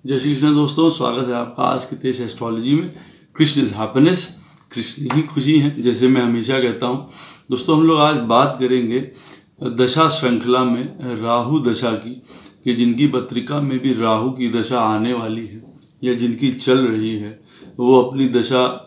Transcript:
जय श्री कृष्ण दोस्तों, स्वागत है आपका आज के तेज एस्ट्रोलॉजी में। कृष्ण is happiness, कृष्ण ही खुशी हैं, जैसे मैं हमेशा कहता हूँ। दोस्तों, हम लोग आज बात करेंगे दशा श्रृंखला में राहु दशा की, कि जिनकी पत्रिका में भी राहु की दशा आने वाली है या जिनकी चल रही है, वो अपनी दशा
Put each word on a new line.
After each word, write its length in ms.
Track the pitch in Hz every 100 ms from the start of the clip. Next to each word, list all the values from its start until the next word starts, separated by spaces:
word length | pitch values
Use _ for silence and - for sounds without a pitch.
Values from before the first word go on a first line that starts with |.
| 127
जय 100 | 135
श्री 160 | 139
कृष्ण 200 | 139 151
दोस्तों, 360 | 147 147 151 165
स्वागत 380 | 160 123 120 123
है 60 |
आपका 280 | 120 120 -
आज 220 | 127 131
के 120 | - 147
तेज 240 | 127 127
एस्ट्रोलॉजी 540 | 117 - 117 113 123
में। 200 | 147 175 - - - _ -
कृष्ण 260 | 151 147
is 60 | 120
happiness, 500 | 101 110 135 156 185 - - - - _
कृष्ण 340 | 123 110 - 143
ही 80 | 151
खुशी 360 | 156 147 135 156
हैं, 240 | 143 143
जैसे 260 | 123 117 127
मैं 140 | 131
हमेशा 380 | 120 117 113 135
कहता 260 | 123 101 123
हूँ। 240 | 135 - - - - -
दोस्तों, 280 | 127 - 156
हम 80 | 160
लोग 140 | 156
आज 160 | 151 143
बात 400 | 117 117 143 135
करेंगे 500 | 127 127 113 123 123 - - - _ _
दशा 460 | 95 117 127 139 156
श्रृंखला 560 | - 127 117 120 127
में 340 | 127 120 143 - 131 113
राहु 380 | 117 120 120 156
दशा 300 | 120 110 123
की, 320 | - 117 123 - - - _
कि 100 | 127
जिनकी 320 | 117 120 117 143
पत्रिका 540 | 123 120 120 123 147
में 180 | 143 131
भी 160 | 135
राहु 360 | 110 113 110 123
की 220 | 131 120
दशा 280 | 117 110 123
आने 320 | 110 107 117
वाली 340 | 120 110 113 107
है 160 | 107 - - _ _
या 100 | 127
जिनकी 380 | 117 120 117 139
चल 260 | 127 - 131
रही 360 | 127 110 110 107
है, 240 | 104 107 _ - - -
वो 240 | 123 131
अपनी 260 | 120 135 131
दशा 360 | 120 113 127 123 -